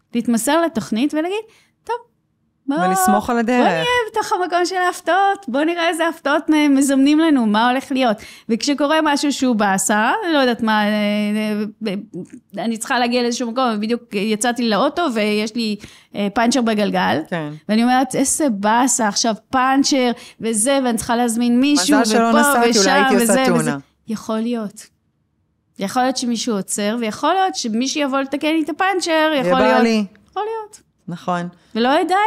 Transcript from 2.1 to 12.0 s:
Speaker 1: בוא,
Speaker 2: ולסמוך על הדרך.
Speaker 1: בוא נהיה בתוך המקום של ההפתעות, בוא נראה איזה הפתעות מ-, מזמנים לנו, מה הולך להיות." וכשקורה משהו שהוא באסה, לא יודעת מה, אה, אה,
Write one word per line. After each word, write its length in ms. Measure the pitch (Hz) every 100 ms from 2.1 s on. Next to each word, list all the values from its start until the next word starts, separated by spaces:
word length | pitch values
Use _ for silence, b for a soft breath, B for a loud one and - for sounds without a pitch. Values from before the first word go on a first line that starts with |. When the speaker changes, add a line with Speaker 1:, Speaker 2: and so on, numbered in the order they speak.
| _ _ _ _ _ -
Speaker 1:
בוא, 100 | 294 254
Speaker 2:
ולסמוך 440 | 190 185 208 233
על 80 | 233
הדרך. 200 | 226 247
Speaker 1:
בוא 100 | 285
נהיה 160 | 165 480 494 427
בתוך 200 | 440 427
המקום 340 | 370 359 349 359
של 100 | 370
ההפתעות, 680 | 359 359 330 359 392 392 392
בוא 120 | 254
נראה 260 | 320 349 330
איזה 200 | 330 330
הפתעות 340 | 330 277 311 311
מ-, 240 | 311 294
מזמנים 440 | 269 277 269 269 302
לנו, 280 | 330 277 220
מה 240 | 208 247
הולך 220 | 262 262
להיות." 240 | 262 247 208 B B -
וכשקורה 500 | 226 277 285 285 311
משהו 280 | 311 285 285
שהוא 240 | 247 254 214
באסה, 560 | 208 190 - 214 233 427 359
לא 60 | 294
יודעת 240 | 254 233
מה, 200 | 226 214
אה, 40 | 208 214 208 208 208 214 214 208 214 - 214
אה, 60 | 190